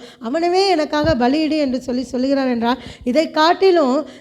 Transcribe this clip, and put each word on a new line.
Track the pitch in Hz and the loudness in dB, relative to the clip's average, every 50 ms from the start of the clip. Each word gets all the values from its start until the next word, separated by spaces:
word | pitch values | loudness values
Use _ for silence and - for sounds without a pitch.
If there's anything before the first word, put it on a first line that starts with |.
| - - - - | -10 -20 -18 -12
அவனவே | 247 226 262 330 330 349 349 370 392 | -8 -4 -2 0 0 2 2 2 2
எனக்காக | 392 359 302 302 294 302 302 302 320 320 | 2 2 0 0 -2 -2 -2 0 0 0
பலியிடு" | 233 247 240 269 311 311 294 311 | 2 2 0 0 0 0 0 0
என்று | 311 294 262 247 262 | -2 -2 -2 -2 -4
சொல்லி | 254 - 240 254 269 | -4 -4 -6 -6 -6
சொல்லுகிறார் | - - 247 254 269 277 269 269 | -6 -4 -2 -2 0 0 0 0
என்றால், | 254 247 233 226 233 254 247 - - - - - | -2 -2 -2 0 -2 -2 -2 -6 -16 -14 -8 -4
இதை | 247 240 302 320 320 | 0 0 0 0 0
காட்டிலும் | - 311 311 330 359 359 392 381 359 339 294 247 254 302 294 - - - | 0 2 2 2 4 4 4 4 4 4 2 2 0 -2 -2 -6 -12 -12